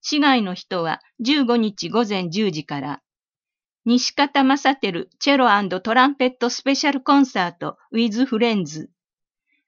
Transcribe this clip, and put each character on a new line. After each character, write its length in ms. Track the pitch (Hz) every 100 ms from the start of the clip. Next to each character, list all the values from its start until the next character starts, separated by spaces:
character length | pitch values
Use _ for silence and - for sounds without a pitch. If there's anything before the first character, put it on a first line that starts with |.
市 180 | - 302
外 220 | 285 254
の 100 | 196
人 300 | 180 - 185
は 180 | 165 - _ -
十 240 | 233 302
五 120 | 240 240
日 320 | 214 208 165
午 160 | 202 226
前 220 | 202 180
十 220 | 175 214
時 160 | 156 -
か 140 | 143
ら。 200 | 139 - _ _ _ _ _ _ _ _ 226
西 280 | 247 -
方 300 | - 285 285
正 320 | 262 269 - 285
輝 320 | 202 170 - -
チ 140 | 277
ェ 60 | 277
ロ 120 | 247
ア 80 | 202
ン 120 | 196
ド 100 | 185
ト 140 | 220
ラ 120 | 233 262
ン 100 | 285
ペ 100 | 254
ッ 100 | 254
ト 120 | 240
ス 120 | -
ペ 120 | 262
シ 120 | 277 302
ャ 60 |
ル 80 | 277
コ 160 | 285 285
ン 80 |
サ 220 | 262 214 180
ー 120 | 185
ト 200 | 151 - _
ウ 40 | 226
ィ 140 | 233
ズ 160 | 208 262
フ 120 | 220
レ 140 | 233
ン 140 | 214 156
ズ。 240 | 151 143 _ _ _ _ _ _ _